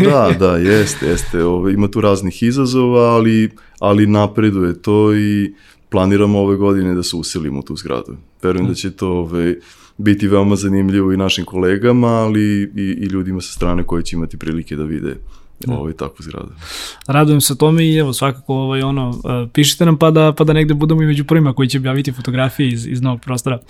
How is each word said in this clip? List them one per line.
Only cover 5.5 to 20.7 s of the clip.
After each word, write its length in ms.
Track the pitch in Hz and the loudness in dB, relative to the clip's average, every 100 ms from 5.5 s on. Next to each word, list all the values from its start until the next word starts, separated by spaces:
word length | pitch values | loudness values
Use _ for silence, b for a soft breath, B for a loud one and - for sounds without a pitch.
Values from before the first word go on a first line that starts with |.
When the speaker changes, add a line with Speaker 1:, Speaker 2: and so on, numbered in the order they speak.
| B B B _ | B B B _
Speaker 1:
planiramo 500 | 101 107 101 101 104 | 0 2 4 4 2
ove 180 | 98 98 | 2 2
godine 380 | 101 98 90 | 2 0 0
da 80 | 90 | -2
se 140 | 85 87 | -4 -6
uselimo 420 | 78 92 78 69 | -6 -6 -6 -8
u 40 | |
tu 140 | 67 73 | -10 -10
zgradu. 360 | 71 65 - 69 - _ | -8 -8 -8 -16 -20 _
Verujem 240 | 90 92 - | -2 0 -2
da 60 | |
Speaker 2:
Mhm. 40 | 87 | -4
Speaker 1:
će 140 | 98 | -6
to, 160 | 87 95 | -6 -4
ovaj, 440 | 87 82 87 85 87 B B B B | -4 -4 -2 -2 -2 B B B B
biti 300 | 104 101 104 | 0 2 2
veoma 280 | 101 101 98 | 2 2 0
zanimljivo 560 | 98 98 98 98 95 | 0 0 2 2 2
i 40 | 92 | 0
našim 280 | 95 92 | 0 -2
kolegama, 640 | 87 92 90 98 120 123 120 | -6 -2 0 0 2 2 2
ali 340 | 117 110 104 104 101 101 | 2 0 0 0 0 -2
i, 140 | 104 | -4
i 260 | 98 95 98 | -6 -4 -4
ljudima 340 | 95 92 92 | -4 -4 -6
sa 120 | - | -8
strane 300 | - 87 87 | -6 -2 0
koji 200 | 87 85 | -2 -4
će 140 | 80 85 | -4 -6
imati 200 | 80 78 | -6 -8
prilike 380 | 78 80 78 73 | -8 -6 -6 -8
da 80 | |
vide, 320 | 76 78 71 67 - b b - | -6 -6 -8 -10 -14 b b -12
Speaker 2:
Da. 140 | - | -8
Speaker 1:
ovaj, 180 | 120 76 | -6 -6
takvu 240 | 80 71 - | -8 -10 -12
zgradu. 300 | 80 - - 76 80 B B B - | -16 -14 -14 -16 -16 B B B -2
Speaker 2:
Radujem 340 | 139 151 147 | 2 4 2
se 180 | 131 131 | 2 2
tome 260 | 151 165 | 2 4
i 120 | 160 156 | 2 2
evo, 160 | 147 | 0
svakako, 420 | 120 139 131 - 135 | -2 -4 -4 -6 -4
ovaj, 260 | 135 131 | -2 -2
ono, 280 | 135 139 127 117 - 123 | -2 -2 -4 -6 -6 -6
e, 40 | 120 | -4
pišite 360 | - 143 - | 0 2 2
nam 120 | 170 156 | 2 4
pa 120 | 160 | 4
da, 220 | 160 156 | 4 4
pa 120 | 151 | 2
da 80 | 156 | 2
negde 220 | 156 151 | 2 2